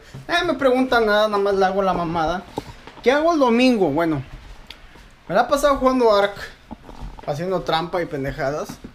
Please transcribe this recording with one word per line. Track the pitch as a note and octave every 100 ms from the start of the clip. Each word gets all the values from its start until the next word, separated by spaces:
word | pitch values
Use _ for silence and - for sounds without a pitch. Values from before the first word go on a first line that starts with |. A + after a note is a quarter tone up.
| - - -
Nadie | F4
me | F4
pregunta | C4 C4+ B3+ C4 A#3+
nada, | A3 G#3 G#3+
nada | G#3
más | G3+
le | G3
hago | F#3+ G3
la | F#3+
mamada. | F3 E3+ E3+ D#3+ F3+ - - - - - -
¿Qué | A3+
hago | C#4+ D#4+
el | E4
domingo? | B3+ A#3 B3+ A#3 F3
Bueno, | C#3+ E3+ D3 C3 - - - - - - - - - -
me | F3+
la |
he |
pasado | B3 C#4+ C#4+ C4+
jugando | B3+ C4 A#3
Ark, | G3+ G3+ - - - - - - - - - -
haciendo | D3 F3+ F3+
trampa | - D#3+ E3+ F#3
y | E3
pendejadas. | D3 C3+ C3+ C3+ D3+ G#3 - -